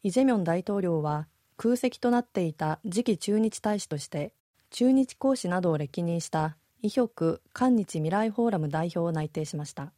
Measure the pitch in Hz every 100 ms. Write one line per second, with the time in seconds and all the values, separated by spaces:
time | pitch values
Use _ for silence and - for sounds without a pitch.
0 | 202 185 269 226 165 170 185 202 185 165
1 | 151 151 156 _ _ _ 226 247 254 -
2 | 240 240 240 - 170 151 156 156 220 180
3 | 247 202 - 214 220 - 214 208 - 147
4 | - 151 147 _ _ _ _ - 247 262
5 | 262 - 269 262 180 180 180 156 147 -
6 | 170 170 - 160 156 151 _ _ 214 262
7 | 233 - 165 165 _ - 254 240 190 165
8 | 156 190 220 214 233 196 151 156 170 175
9 | 170 160 156 - 156 147 147 - 143